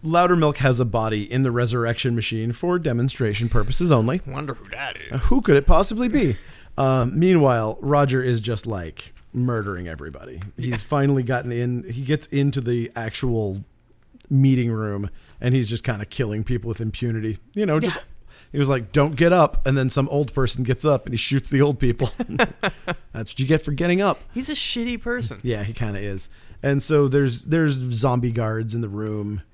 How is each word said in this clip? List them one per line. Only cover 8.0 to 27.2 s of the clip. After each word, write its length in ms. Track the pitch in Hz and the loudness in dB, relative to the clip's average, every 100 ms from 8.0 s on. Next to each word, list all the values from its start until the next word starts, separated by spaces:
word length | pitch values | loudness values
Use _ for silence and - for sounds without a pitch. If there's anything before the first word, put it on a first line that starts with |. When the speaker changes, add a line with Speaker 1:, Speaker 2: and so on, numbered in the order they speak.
| 143 131 | 4 2
Speaker 1:
is 200 | 127 117 | 0 0
just, 260 | 107 113 - | -2 -6 -4
like, 480 | 104 82 - - - - | -6 -8 -14 -18 -20 -10
murdering 540 | - 123 117 101 90 87 | -4 -2 -2 -4 -6 -8
everybody. 540 | 80 73 71 - - 101 - | -10 -12 -14 -16 -14 -16 -8
He's 100 | 123 | -6
Speaker 2:
Yeah. 60 | 117 | -6
Speaker 1:
finally 440 | - 143 139 139 | -2 0 2 2
gotten 300 | 123 127 127 | 0 -4 -4
in. 320 | 120 120 123 - | -4 -4 -4 -6
He 140 | 117 | -10
gets 240 | 135 151 - | -4 -4 -2
into 320 | 139 139 139 | 0 0 0
the 300 | 117 120 117 - | -2 -2 -4 -6
actual 680 | 113 - 127 113 104 95 - _ _ _ _ - - | -8 -4 -2 -2 -2 -6 -10 _ _ _ _ -20 -2
meeting 440 | 135 135 131 117 | 4 4 4 0
room, 360 | 110 107 101 101 - - - | -2 -4 -4 -6 -10 -20 -6
and 140 | 123 | 0
he's 140 | 131 113 | 0 0
just 140 | 113 | -4
kinda 200 | - 107 | -6 -6
killing 380 | 101 - 120 107 | -8 -6 -4 -4
people 240 | 104 123 117 | -2 -4 -4
with 120 | 110 | -6
impunity. 580 | 113 - 120 113 110 104 - | -6 -4 -4 -4 -4 -6 -10
You 100 | - 202 | -4 0
know, 120 | 151 | 0
just 160 | 180 - | 0 -6
Speaker 2:
Yeah. 60 | - - - - - | -12 -20 -20 -20 -12
Speaker 1:
he 80 | 143 | -2
was 100 | 139 | 0
like, 220 | 135 110 | 0 0
"Don't 240 | - 143 | 2 2
get 180 | 147 170 | 4 4
up," 320 | 180 151 - | 6 4 4
and 140 | - 135 | 2 2
then 100 | 131 | 2
some 200 | 135 131 | 0 0
old 260 | 143 147 | 0 -2
person 300 | - 127 - | 2 0 0
gets 200 | 123 127 | -2 0
up, 220 | 151 139 - | 2 0 0
and 60 | |
he 20 | 117 | -4
shoots 300 | - 139 - | 0 0 0
the 120 | 135 | 2
old 160 | 147 147 | 2 4
people. 320 | 120 117 131 - | 0 2 -2 -2
<laughs> 920 | - 135 233 - 202 - - 175 - | -6 0 -2 0 -6 -6 -10 -10 -10
That's 200 | 110 113 | -10 -10
what 60 | - | -4
you 80 | 135 | 0
get 160 | 156 | 0
for 60 | 131 | 0
getting 300 | 143 170 175 | -2 0 2
up. 200 | 202 - - | 2 0 -6
Speaker 2:
He's 140 | 226 269 | -10 -6
a 60 | |
shitty 460 | 294 - 247 233 240 | -6 -4 -4 -6 -6
person. 380 | - 247 120 104 | -6 -6 -6 -6
Speaker 1:
Yeah, 180 | 127 110 | -6 -4
he 100 | 101 | -4
kinda 280 | 110 113 101 | -4 -4 -4
is. 280 | 101 95 - - - - | -6 -8 -10 -18 -20 -6
And 200 | 135 139 | -2 0
so 260 | - 156 143 | 2 2 4
there's, 360 | 139 | 4